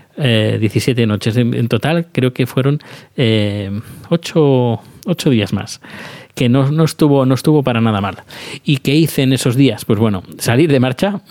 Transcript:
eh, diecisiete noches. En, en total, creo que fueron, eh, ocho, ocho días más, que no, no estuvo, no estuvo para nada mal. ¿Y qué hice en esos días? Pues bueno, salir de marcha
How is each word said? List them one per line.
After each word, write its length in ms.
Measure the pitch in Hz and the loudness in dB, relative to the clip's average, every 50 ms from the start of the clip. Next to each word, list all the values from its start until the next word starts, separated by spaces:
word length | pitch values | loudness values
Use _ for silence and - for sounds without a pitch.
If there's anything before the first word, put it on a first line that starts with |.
| - _ _ | -20 _ _
eh, 400 | - 147 127 113 110 107 107 107 107 | -4 0 0 2 2 2 0 0 0
diecisiete 480 | 110 107 - 107 - - 123 120 117 | -2 0 0 0 0 0 0 2 2
noches. 300 | 107 104 104 - 120 110 | 0 0 0 -2 -2 0
En, 160 | 123 120 117 | 0 0 0
en 160 | 123 120 120 117 | 0 -2 -2 -4
total, 400 | 127 117 - 139 165 170 165 - | -4 -4 -2 0 -2 -2 -2 -4
creo 200 | _ - 127 127 | _ -2 -2 -2
que 140 | 127 - 131 | 0 -2 -4
fueron, 340 | - - 139 127 139 147 147 - - - - - _ _ | -2 -2 0 0 0 -2 -2 -6 -14 -20 -20 -20 _ _
eh, 540 | - - 113 110 107 104 104 101 104 98 95 101 107 - - - - - - | -2 0 2 2 2 0 0 -2 -4 -6 -6 -6 -8 -10 -12 -18 -20 -6 -4
ocho, 720 | 170 170 - - - 170 151 139 135 127 123 120 113 110 - - - - - | -4 -4 -4 -2 0 2 4 4 4 2 2 0 -2 -4 -6 -16 -20 -12 -6
ocho 260 | 214 170 - - 160 | -6 -6 -2 2 2
días 220 | 127 110 98 - | 2 2 2 0
más, 300 | - 98 104 - - - - - - - - - - - - _ _ | -4 -6 -6 -10 -14 -18 -20 -20 -18 -18 -18 -18 -18 -20 -20 _ _
que 140 | - 131 120 | -2 2 2
no, 220 | 123 139 135 139 | 4 4 2 2
no 140 | 151 160 160 | 2 0 0
estuvo, 400 | 147 - - 165 147 143 139 131 | 0 2 2 2 4 4 4 4
no 100 | 131 135 | 2 0
estuvo 280 | 120 - 160 151 151 | 2 2 2 2 2
para 180 | 135 127 117 113 | 2 0 0 0
nada 200 | 113 113 107 98 | 0 0 0 0
mal. 160 | 98 95 - - - - - - - - - - - | -2 -4 -6 -10 -18 -20 -20 -18 -16 -16 -16 -8 -2
¿Y 140 | - 147 131 | -2 -2 0
qué 160 | - 135 139 | 0 0 2
hice 280 | 156 165 143 - - | 2 2 2 0 0
en 100 | 135 131 | 0 0
esos 240 | 135 120 - 131 113 | 0 0 0 0 2
días? 280 | 135 139 123 104 - - | 4 2 2 2 -2 -2
Pues 140 | - 113 101 | -2 0 2
bueno, 240 | 117 110 101 92 - - - - | 2 0 0 -4 -6 -12 -14 -6
salir 320 | - 117 117 131 175 160 | -2 0 2 2 2 2
de 100 | 139 131 | 2 2
marcha 400 | 123 131 123 - 190 196 202 - - - | 2 0 0 -2 -2 -2 -2 -6 -4 0